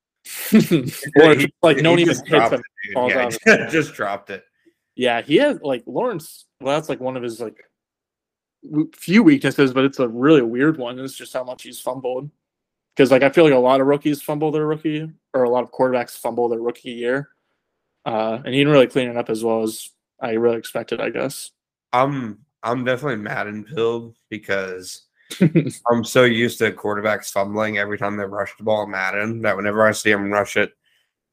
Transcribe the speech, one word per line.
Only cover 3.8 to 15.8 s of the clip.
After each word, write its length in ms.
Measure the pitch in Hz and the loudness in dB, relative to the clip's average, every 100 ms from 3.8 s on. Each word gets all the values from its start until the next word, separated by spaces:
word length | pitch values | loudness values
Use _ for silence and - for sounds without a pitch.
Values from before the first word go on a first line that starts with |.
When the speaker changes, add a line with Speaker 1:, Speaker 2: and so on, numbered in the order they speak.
| 147 | -2
Speaker 2:
dropped 340 | - 104 101 - | -4 -6 -6 -10
it. 160 | 95 _ _ _ _ _ - | -16 _ _ _ _ _ -4
Speaker 1:
Yeah, 260 | 120 117 | -2 -2
he 140 | 113 170 | 2 2
has, 240 | 294 202 | 2 -2
like, 220 | 147 127 - | -4 -6 -6
Lawrence, 580 | 135 247 175 156 - _ - | -6 -4 -6 -10 -20 _ -10
well, 160 | 131 147 | -4 -2
that's, 120 | 151 | -4
like, 120 | 120 | -6
one 160 | 127 131 | -6 -6
of 60 | |
his, 160 | 120 113 | -8 -8
like, 160 | 110 - _ _ _ _ _ _ _ _ _ _ | -12 -12 _ _ _ _ _ _ _ _ _ _
w-, 260 | - 151 156 | -8 -4 -4
few 300 | - - 208 | -6 -2 4
weaknesses, 480 | 175 135 139 127 135 | 6 4 2 2 2
but 120 | 127 | 2
it's 140 | 135 135 | 0 0
a 80 | 123 | -4
really 360 | 117 139 156 | 0 4 4
weird 340 | 117 123 151 156 | 4 0 0 -2
one. 220 | 120 127 | -6 -10
It's 160 | 135 - | -14 -14
just 160 | 123 | -12
how 100 | 131 | -10
much 220 | 127 127 | -10 -12
he's 160 | 123 123 | -16 -14
fumbled. 500 | 123 131 127 127 147 _ _ _ _ _ _ - | -10 -8 -6 -8 -10 _ _ _ _ _ _ 2
'Cause, 140 | 127 | 6
like, 140 | 131 | 6
I 60 | 139 | 4
feel 120 | 175 | 6
like 120 | 156 | 6
a 40 | 131 | 6
lot 220 | 123 135 | 4 4
of 80 | 135 | 4
rookies 340 | 143 151 143 | 2 0 -4
fumble 300 | - 147 156 | -4 -4 -2
their 140 | 151 151 | -2 -2
rookie, 440 | 156 156 151 160 - _ | -4 -4 -6 -8 -16 _
or 100 | 131 | 0
a 80 | 123 | 0
lot 140 | 123 | 0
of 80 | 117 | -2
quarterbacks 440 | - | 0